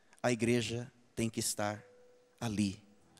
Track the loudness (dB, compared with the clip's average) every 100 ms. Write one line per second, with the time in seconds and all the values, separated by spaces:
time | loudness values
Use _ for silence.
0 | _ -4 0 2 2 2 0 -6 -8 -16
1 | -12 -4 -2 -2 -4 -2 -2 -4 -10 -20
2 | -20 -20 _ _ -2 2 0 0 -12 -20
3 | -20